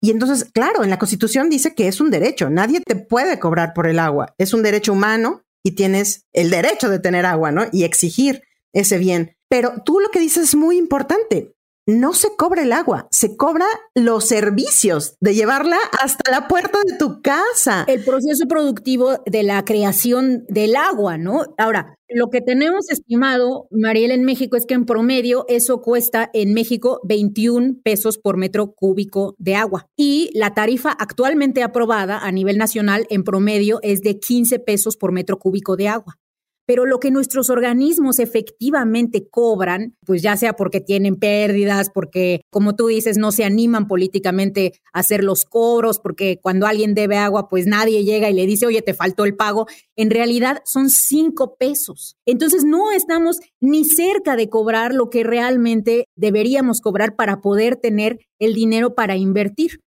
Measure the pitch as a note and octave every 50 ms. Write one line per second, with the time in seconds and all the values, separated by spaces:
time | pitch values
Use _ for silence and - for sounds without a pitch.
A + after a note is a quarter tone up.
0 | - G#3 A3 A3+ A3 B3+ C#4 B3+ - - _ A3+ A3+ E4 A4+ G#4+ A#3 G3 F#3+ F#3
1 | - G3 A3 G3 A3 A3 A3 C4+ C4+ E4+ D#4 C4+ - D#4+ - - A3 F3+ F#3+ -
2 | D4+ D#4 A#3 D#3+ E3 A#3+ D#4 - F3+ C3+ D3 E3+ G3 A3 C#4+ F4 - - A3+ F#3
3 | F#3+ - A3+ A#3+ B3+ F#4 E4+ - - E3+ D#3+ E3+ E3+ E3 E3 F3+ E3 E3 D#3+ E3
4 | E3 D#3+ C#3+ C#3+ C#3 - _ _ F#3+ F#3+ G#3 A3+ A3 G#3+ G3+ G#3 G#3 G#3+ G3+ F#3+
5 | G3+ G#3+ A3 A3+ A3+ A3+ - - _ _ _ _ _ G3 F#3+ G3 G3 F#3+ F#3+ G3
6 | G3+ G3 - - _ _ _ - F3 E3+ F3+ F3 F#3+ C4+ G#4 - - A#3 G3 F#3
7 | F#3+ F#3 F3 F3+ F3+ F3+ F3 D#3+ D#3+ D#3 C#3+ E3+ A3 A3+ E3 F#3 E3+ E3 E3 -
8 | - E3+ E3 - C4 C#4 C4 C4+ _ _ _ _ _ _ _ F3+ G3+ - G3+ F#3
9 | F3+ F#3 F3+ F3 E3+ E3 _ _ _ _ - B3 A#3+ B3 B3 A3+ - - D4 G4
10 | G4+ G#4+ G#4+ F#4 E4 D#4+ - E4+ E4+ C#4+ - D4 D4+ D#4+ F4 F4+ F4 D#4+ - C#4
11 | C4+ - E4 G4+ A4+ A4 A3 E3+ - - _ _ _ _ _ _ _ - G#3 A#3
12 | B3 C#4+ F4+ - - G#4+ G#4 - - F4+ F4+ E4+ D#4 B3+ A3+ C#4+ F4 - G#3 C3+
13 | - _ - - - G#3 G#3+ - - C#4+ E4 D#4+ F4+ G4+ A4 A4 - - _ C4
14 | A#3 A#3 A3+ A3 A3 - A#3+ G#3+ G#3+ G#3 G3+ G3 C4+ C#5 - - - G#3 E3+ D3+
15 | D3 - - _ - G#3 G3+ G#3+ G#3+ G#3+ C4+ C#4 D4+ D#4+ E4+ F4+ A4+ - - -
16 | C4+ C4+ C4+ - - - B3+ C#4 C#4 C#4+ F4+ F4 F4+ G4 - G4+ G4+ F#4+ E4+ -
17 | D#4+ C4 F3 - - D4+ C#4 D#4 F#4 A4+ A#4+ - - - G#3+ A#3 - - C4+ B3
18 | - C4 C4 C4+ B3 D4+ D4+ C#4 E4 B3+ E4 D#4+ D4+ C#4+ B3+ G3+ - C4 B3+ B3
19 | B3 B3+ C4+ - - - F#3 A3 G#3 G3+ G3+ G3 G3 - A3 G#3+ G#3 G3 F#3+ G3
20 | - A#3+ A#3+ B3 C4 C4+ B3+ A#3 A#3 - G3+ G#3 G#3+ G#3+ A3+ C4+ D4+ F#4+ G4 A3+
21 | G#3 F#3+ E3+ D#3 E3 F3+ G#3+ C#4 - - - - G#3+ A3 A3 G3 D#3 - - _
22 | _ _ A#3+ A#3+ A#3+ A#3 A#3+ B3 B3 B3 B3+ C4 C#4+ D#4+ F4 G4 G4 F#4 E4 -
23 | - _ A#3 A#3 C4 C4+ C4 B3 B3 B3 C4 - - _ - A3 G#3+ A3 A3 A3
24 | A3+ A#3+ B3+ B3+ B3+ B3+ C4 A#3+ C4 A3 - A#3+ A#3 A#3 B3+ B3+ A#3+ A#3 A#3 A3+
25 | A3+ A#3+ C4 C4 A#3+ B3 B3 B3+ B3 B3 B3 A#3+ A#3 - C4 A#3+ B3 A3+ A#3+ A#3+
26 | A#3 A#3 - A3+ A3+ A3+ - A3+ G#3 G3 G#3 A3+ A3+ A3+ B3 A3 - B3 C4 -
27 | - F#3 A3 G#3 G#3 G3+ G3+ G#3+ G#3+ A#3 A#3+ A#3+ A#3+ C4 C4 B3 _ A3 G#3+ G3+
28 | G#3+ A3 G#3+ A3 _ G3+ F#3+ F#3 F#3+ F#3+ F#3+ G#3 G#3 G3+ G#3 _ - F#3+ F#3+ F#3+
29 | G3+ G3 - G3 G3 G3 G3+ _ F#3 F3 F#3+ G3+ A3 G#3+ F#3+ - - _ _ -
30 | D4 C#4+ C#4 D4 E4 - - G#3+ G#3+ G#3 G#3 A3 G#3+ G#3+ B3+ B3 - D4+ - -
31 | G#3+ G#3 - - B3 C4 D#4+ D#4 C#4+ C#4 B3+ C4 B3 A#3 B3 A#3+ A#3+ A3 A#3 G#3+
32 | G3 F#3 G3+ G#3+ - F#3+ F#3 F#3+ F#3+ G3 G3+ G#3 A3 G#3+ - A3+ G#3 G#3 G3 G#3
33 | A3+ - A3 G3 F#3 - F#3+ G3 G3 G#3 G#3+ G#3 G3+ G#3 G#3+ A3+ - G#3+ G3+ F#3+
34 | - G#3+ G3+ G3+ - - B3 B3 A#3+ A#3 B3+ A#3+ A#3+ - G#3 G3+ - A3 - -
35 | - F#3+ F#3 F3+ F3+ - G3+ F#3+ - F#3+ F#3+ G3+ G3 - F#3+ F#3 G3 G#3 G#3+ A#3
36 | G#3 - - _ _ _ _ _ _ _ _ _ _ - B3 A#3+ B3 C4 C4 B3+
37 | C4 C#4 C4 C4+ C#4 C4 - C4+ B3+ - B3+ A#3+ A#3+ B3 A#3+ B3 C4+ D4 E4+ E4+
38 | D4+ C4+ A#3+ - A#3+ A3+ A#3 A3+ G#3+ - - _ A3+ C4 C#4+ D4 B3+ A3+ A3 A#3
39 | A#3+ A#3 A#3 G#3 F#3+ - _ - A#3+ A#3 A3 F#3+ F#3+ F3 F3 F#3 G#3+ A#3 - _
40 | _ - F#3+ F3+ D#3 G#3 G#3 G3+ A#3 A#3 G#3+ - - - - F#3+ - - G3 G3
41 | G3 G3+ F#3+ F#3+ - G#3 G#3 G#3 G#3 G#3 G3+ G3+ G3+ G3+ G3+ G3 G3 G3+ _ G3
42 | F3 D#3 _ F#3 F#3 F3+ F3+ E3 - _ - G#3 G3+ G#3 G#3 G#3 A#3 A3+ A3+ A3
43 | A3+ A#3 G#3 G3+ G#3+ G#3+ G#3 G#3+ A3 G3+ G3 G#3+ A3+ A#3 A#3 A3 G#3 G#3 G3 F3+
44 | F#3 F#3+ F#3 G3 F#3+ F#3+ F3+ F#3+ G3 G3 G3 G3+ F#3+ F#3 F3+ _ _ _ _ E3+
45 | F#3 - G#3 G#3 G3 G3 F#3+ - - _ - A3+ A#3 A#3 A#3+ A#3 A3+ A3+ G#3 G#3+
46 | _ - - - G3 G3 F3+ F3+ _ F#3 F#3 F#3+ G3 G#3+ A3 G#3+ G#3+ G#3+ G3+ G3+
47 | G#3+ G3+ G3+ G3+ G#3 G#3 G3 G#3 G3 G3 - F#3 F3+ F#3+ G#3 G#3 A3 A3+ A3 G#3+
48 | G3+ G3 G#3+ G#3+ G#3 G#3+ G3+ F#3 F#3 F#3+ G#3+ G#3 B3 A#3+ A3+ A3 A3 - F#3 -
49 | - F#3+ F#3 - G#3 G3+ G3+ G3+ G#3+ G#3+ G3+ G#3+ A3 A3 - - _ _ _ -
50 | A3 A3 A3 A#3 A#3 A#3+ A#3+ A#3+ A#3 B3+ C#4 D4 - - - C4+ C4+ C4+ C4 -
51 | - - C#4 D4+ D#4 D#4+ D#4+ - C4+ B3+ - _ B3+ C4 C#4+ C#4+ - - F3 -
52 | - - - _ _ - B3 A#3 D#4 D#4+ D4 F#4 C#4+ D4+ D4+ E4+ G4+ G#4+ G#4 F#4+
53 | - - E4 E4 E4 E4 E4+ E4+ - _ _ _ - C4 D4 D#4 D4+ D4+ - -
54 | E4+ F#4 G4+ G#4 F#4+ D#4 C4+ A#3 A3+ G#3+ A3 A3 G#3+ A3 A3+ A3 A3+ A#3+ C4 C4
55 | A#3+ A#3 A#3+ A#3+ A3+ A3 A#3 A#3+ A#3 B3 B3+ B3+ A#3 A#3 A3+ A3+ G#3 A#3 A#3 A#3+
56 | A#3+ _ _ - F3 G#3+ G3+ G#3+ G#3+ A#3+ C4 C#4 C4 B3 A#3 A#3 - A3+ F#3 G3+
57 | G#3 A3 G#3+ - A#3 G#3 G3 G3 - G3+ G3+ G3+ A3 A#3 B3+ B3 - A#3 G#3+ G#3
58 | G#3+ A3 A#3+ A3+ _ _ _ _ G#3+ A3 A3 A3 A3+ A3+ A3 A3+ A#3 B3 A#3+ B3
59 | A3+ G3+ F#3+ F#3+ F#3+ F#3+ F#3+ G3+ G#3 G3+ G3+ - D#4 E4+ - - _